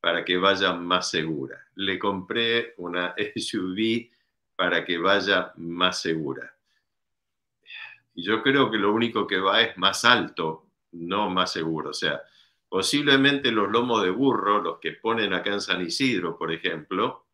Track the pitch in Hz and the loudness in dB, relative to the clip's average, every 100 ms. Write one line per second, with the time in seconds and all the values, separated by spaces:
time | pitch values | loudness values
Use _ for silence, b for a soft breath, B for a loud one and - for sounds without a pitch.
0 | 85 85 82 90 95 95 98 87 87 90 | 0 -2 0 2 4 4 0 -2 0 0
1 | - 87 80 76 67 - - - 98 92 | 0 -4 -2 -6 -8 -14 -20 -6 -4 -2
2 | 101 98 92 117 117 117 117 - 87 87 | -2 -4 -4 -2 0 0 -2 -10 -6 -4
3 | 90 - 104 - - 104 92 95 113 113 | -4 -4 -6 -6 -6 -4 -4 -2 0 -2
4 | 117 _ _ _ _ - 90 85 85 85 | -6 _ _ _ _ -2 0 0 0 0
5 | 90 101 95 95 - - 85 87 90 87 | 2 2 2 0 0 -10 -10 0 0 0
6 | 90 80 76 - - _ _ _ _ _ | -4 -2 -4 -8 -12 _ _ _ _ _
7 | _ _ _ _ _ _ B B B B | _ _ _ _ _ _ B B B B
8 | _ - 87 110 139 139 120 107 98 110 | _ -10 -2 2 4 4 4 4 2 2
9 | 117 113 95 92 98 104 113 - 95 - | 2 0 0 0 2 4 2 2 0 4
10 | 120 120 85 - 80 78 _ _ _ 85 | 4 4 2 -4 -6 -6 _ _ _ -12
11 | 85 98 104 92 90 92 80 80 73 73 | -4 -2 0 0 -2 -2 -4 -4 -6 -4
12 | 82 71 b b b b _ 95 95 143 | -4 -4 b b b b _ -2 0 0
13 | 143 135 139 143 135 113 101 113 123 113 | 4 6 6 4 0 2 2 2 2 2
14 | 92 98 135 110 98 104 85 - 80 - | 2 2 2 2 2 0 0 -6 -8 -6
15 | 113 113 101 92 101 101 98 90 87 - | -4 -2 0 -2 -2 -4 -2 -4 -2 -2
16 | 131 104 85 80 82 82 95 80 76 95 | 0 0 -2 -6 -6 -4 -4 -6 -6 -4
17 | 123 - _ | -4 -4 _